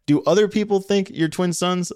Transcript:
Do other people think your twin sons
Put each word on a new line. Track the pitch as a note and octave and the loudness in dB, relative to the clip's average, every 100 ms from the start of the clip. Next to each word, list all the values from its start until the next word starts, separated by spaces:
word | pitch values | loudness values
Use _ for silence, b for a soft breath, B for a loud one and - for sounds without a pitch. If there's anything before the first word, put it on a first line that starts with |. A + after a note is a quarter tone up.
| - | 0
Do | D3 D3 | 2 4
other | F#3 G#3 | 2 2
people | G#3+ G#3 G3 | 0 0 -2
think | F#3+ G3+ F#3+ | 0 -2 -2
your | D3+ D#3+ | -4 -4
twin | - F3+ | -2 -4
sons | E3 F3 F3+ F3 | -2 -2 -2 -4